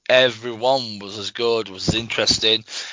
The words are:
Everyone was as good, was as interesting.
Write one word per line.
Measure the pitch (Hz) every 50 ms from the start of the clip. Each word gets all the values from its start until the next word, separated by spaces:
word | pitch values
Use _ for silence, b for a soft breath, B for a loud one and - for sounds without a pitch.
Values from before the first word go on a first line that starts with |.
| _ -
Everyone | 123 127 131 127 113 110 113 123 117 107 117 127 135 135 123 113 104 101
was | 101 98 101
as | 107 98 92
good, | - - 120 117 117 113 107 101
was | 92 95 98 -
as | 110
interesting. | 110 117 113 - - 107 101 - - - 110 110 113 110 B B B B B